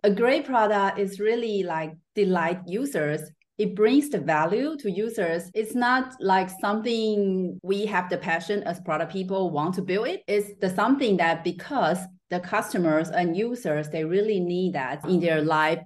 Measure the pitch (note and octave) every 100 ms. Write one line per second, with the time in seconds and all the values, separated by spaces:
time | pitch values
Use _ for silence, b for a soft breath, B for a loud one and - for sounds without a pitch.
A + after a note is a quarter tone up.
0 | G#3 G3 A#3+ D4+ C#4 B3 G#3+ G#3 G3 F#3+
1 | G3 F#3 G#3+ A#3+ A#3 G3+ F3 D#3+ D#3+ D#3+
2 | _ - F#3+ F3+ E3 F3+ F3 G3 C#4 E3
3 | D3 D3+ - - _ - G#3+ F#3 A3 C#4
4 | C#4+ F#3+ C#3+ D#3 E3 G#3+ D4 D4+ G#3 F3+
5 | A3+ A3+ E3+ E3+ F3 G#3+ A3 B3 A#3+ B3+
6 | C4 - F#3+ F#3+ F#3 - G3+ G#3+ A#3 A3+
7 | A3 G#3 G3 F#3+ F3+ F3+ F3+ G3+ G#3 F#3+
8 | F3+ F3 F#3 E3 F3 G#3 E3 F3 - D#3
9 | E3 F#3+ F#3 F#3+ F3+ C#3+ D#3+ F#3 F3+ F#3
10 | B3 G4 - G3+ G3+ - F#3+ F#3+ A3 C#4
11 | B3 F#3 E3 E3 F3+ F3+ - C#4 D#3+ F#3
12 | - - - F3+ F3+ G#3+ A3 F#3+ E3 D#3
13 | D#3+ F3 F3 F3 A#3 B3 E3+ D3+ D3+ D#3+
14 | D#3 F#3+ A3 G3+ F3 F3+ F#3 C#3+ B2+ D3
15 | - F3+ E3+ D#3 D#3 D#3 D#3 E3